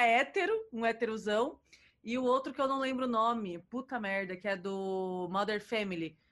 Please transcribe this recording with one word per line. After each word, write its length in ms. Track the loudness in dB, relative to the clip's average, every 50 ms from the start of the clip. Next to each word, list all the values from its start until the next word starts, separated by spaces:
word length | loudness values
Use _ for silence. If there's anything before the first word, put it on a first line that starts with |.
hétero, 520 | 6 6 6 6 4 2 0 0 0 2 0 0 -2 -4 -4
um 120 | -2 0
héterozão, 760 | 0 0 0 0 -2 -2 -2 -2 0 2 2 2 2 -2 -6 _ _ -20 -20 -20 _ _ _ -8
e 140 | -4 -2
o 80 | 0 2
outro 280 | 4 4 4 2 -2 -2
que 80 | 0
eu 80 | 0 0
não 100 | 2 0
lembro 240 | 0 0 0 0 0
o 40 | 2
nome, 500 | 2 2 4 2 2 0 -2 -4 -6 -8
puta 420 | -10 _ -8 -8 -6 -6 -6 -4
merda, 340 | -4 -2 -2 -2 -2 -4 -6
que 140 | -6 -4 -4
é 80 | -4
do 720 | -2 -4 -4 -4 -4 -2 -2 -2 -2 -2 -2 -2 -4 -4 -2
Modern 300 | -2 0 0 0 -2 -2
Family, 580 | -4 -2 -2 -2 -2 -2 -4 -4 -6 -6 -8 _ _ _